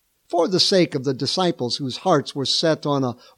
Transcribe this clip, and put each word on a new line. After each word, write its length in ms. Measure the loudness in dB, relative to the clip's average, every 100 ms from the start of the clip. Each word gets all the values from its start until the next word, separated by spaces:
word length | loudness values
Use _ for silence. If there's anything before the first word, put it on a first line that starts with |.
| _ _ _
for 220 | 0 2
the 100 | 2
sake 360 | 4 4 2
of 100 | 0
the 80 | -4
disciples 640 | -4 -4 0 0 -2 -4 -4
whose 220 | -6 -2
hearts 360 | 2 2 2
were 120 | -4 -2
set 400 | 0 0 0 0
on 180 | 0
a 120 | -2 -4 -16